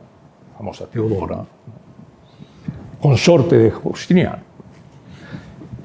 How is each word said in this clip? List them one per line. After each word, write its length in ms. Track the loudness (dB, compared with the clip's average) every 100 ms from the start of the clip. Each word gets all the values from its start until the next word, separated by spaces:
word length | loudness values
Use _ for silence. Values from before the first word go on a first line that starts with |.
| -20 _ _ _ -20
la 60 | -14
famosa 280 | -14 -14 -10
Teodora, 580 | -4 -2 -2 -4 -8 -12 _ -20 -20 -20 -20 -20 _ _ -20 -20 -16 -14 -14 -18 -2
consorte 560 | 2 4 4 4 4 4
de 140 | 4
Justiniano. 720 | 0 -8 -8 0 2 2 -6 -18 -20 -20 -20 -20 -20 -20 -20 -20 -20 -20 -20 -20 -4